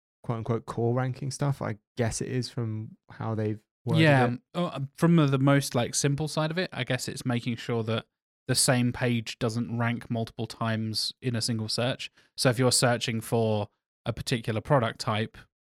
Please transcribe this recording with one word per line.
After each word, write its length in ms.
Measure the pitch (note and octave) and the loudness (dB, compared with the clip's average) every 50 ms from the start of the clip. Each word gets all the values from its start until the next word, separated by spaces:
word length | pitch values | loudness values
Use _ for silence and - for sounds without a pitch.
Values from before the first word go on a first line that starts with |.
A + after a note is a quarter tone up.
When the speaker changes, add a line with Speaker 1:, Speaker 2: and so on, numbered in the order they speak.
| _ _ _ _ - | _ _ _ _ -8
Speaker 1:
quote 140 | - A#2 A2+ | -6 -6 -4
unquote 280 | G#2+ - A#2 A2 - - | -2 -2 -2 -2 -4 -6
core 260 | - - A#2 A#2 A#2+ | -4 -2 0 0 0
ranking 380 | B2+ B2+ C3 B2+ - C#3+ C3+ | 0 -2 -2 -4 -6 -6 -8
stuff. 300 | - - C#3+ C#3+ C#3 - | -6 -2 -2 -2 -2 -2
I 160 | - G#2+ G#2+ - _ _ _ - | -4 -6 -6 -8 _ _ _ -2
guess 240 | A#2 A2 - - | -2 -2 -2 -4
it 80 | - - | -4 -4
is 200 | B2 B2+ A#2+ - | -4 -4 -4 -4
from 480 | - B2 A#2 A2+ A2 A2 A2 - - - _ _ | -6 -6 -6 -4 -6 -6 -8 -10 -14 -20 _ _
how 220 | - - A2+ A2 A2 | -12 -8 -6 -4 -2
they've 240 | G#2+ G#2+ G#2+ A2 G#2 - _ _ _ _ | -2 -2 -2 -4 -4 -8 _ _ _ _
worded 180 | A#2+ - D#3+ D#3+ | 0 4 6 6
Speaker 2:
Yeah, 300 | D3+ C#3+ C3 B2 A#2+ B2 | 6 6 6 6 4 0
Speaker 1:
it. 60 | - - _ - | -4 -8 _ -6
Speaker 2:
uh, 260 | E3+ F3 E3 - C#3 C#3 - - - | -4 -4 -4 -4 -6 -8 -8 -2 2
from 180 | E3+ E3 E3+ | 4 6 8
the, 100 | E3 D3 | 8 6
the 140 | C#3 C#3 C3 | 6 4 4
most, 340 | C3+ C#3+ C#3 C#3 C#3 - - | 4 4 4 4 2 0 0
like, 220 | B2+ A#2 - - | 0 0 0 -2
simple 320 | - - C#3+ C#3+ C#3 D#3 D3 | 0 0 0 0 0 -2 -4
side 240 | - D#3 D#3 D#3 | -2 -2 -2 -2
of 60 | E3 F#3 | -2 -4
it, 100 | F#3 - | -4 -4
I 120 | - - B2 | -4 -6 -4
guess 240 | - C3 B2 - - | -2 -4 -4 -4 -6
it's 180 | - - - | -8 -6 -4
making 300 | B2+ A#2+ A#2+ - B2 A#2 | -2 -2 -2 -2 -4 -6
sure 280 | - - - A#2+ A#2 A2 | -6 -4 -4 -2 -2 0
that 220 | A2+ A2+ A2+ - - _ _ _ _ _ _ _ - | 0 -2 -2 -4 -6 _ _ _ _ _ _ _ -2
the 80 | B2+ | 0
same 360 | - - - C3 B2 B2 B2 - | 2 4 4 4 4 4 2 0
page 460 | - C3 B2 A#2+ A#2 A2+ - - - | 0 0 0 0 0 -2 -4 -6 -4
doesn't 360 | B2+ A#2 A2 A#2+ A#2+ E2 A#2 A#2 | -2 -2 -2 -2 -4 -4 -2 -2
rank 340 | A#2+ A#2 A#2+ - - - | 0 0 -2 -2 -4 -4
multiple 340 | A#2+ A2+ A2+ - - - A2 | -4 -4 -4 -4 -6 -8 -8
times 640 | - - - A#2 A2+ A2 G#2+ A2 A2 G#2+ - - - - - | -8 -6 -4 -2 -2 0 0 -2 -4 -4 -4 -4 -6 -8 -6
in 140 | - B2+ A#2 | -4 -4 -2
a 60 | A2+ | -2
single 280 | - - A#2 A2 G#2+ G#2+ | -2 -2 -2 -2 -2 -4
search. 420 | - - A#2+ C3 C3 - - - - _ _ _ _ - | -2 -2 -2 -2 -2 -4 -8 -14 -14 _ _ _ _ 0
So 120 | - C3+ | 2 2
if 80 | A#2 A#2 | 4 4
you're 120 | C3 B2 | 4 4
searching 480 | - - C#3+ A#2+ A#2+ A2+ - - A2+ A2+ | 4 4 4 4 2 2 0 -2 -4 -4
for 480 | - - B2 A#2 A2+ A2 G#2+ G#2 G2+ - _ _ _ _ _ _ _ | -2 0 0 2 2 2 2 0 -2 -4 _ _ _ _ _ _ _
a 80 | A#2+ A2 | -8 -8
particular 480 | - - - C3+ A2+ - B2 A2 G#2+ | -6 -4 -2 -2 -2 -2 -2 -4 -4
product 380 | - - D3+ C3+ A2+ A2+ A#2 - | 0 2 2 4 4 2 -2 -4
type, 380 | - A#2+ G#2+ G#2+ A2+ - - - - _ _ _ | -4 -2 -2 0 -2 -4 -6 -14 -20 _ _ _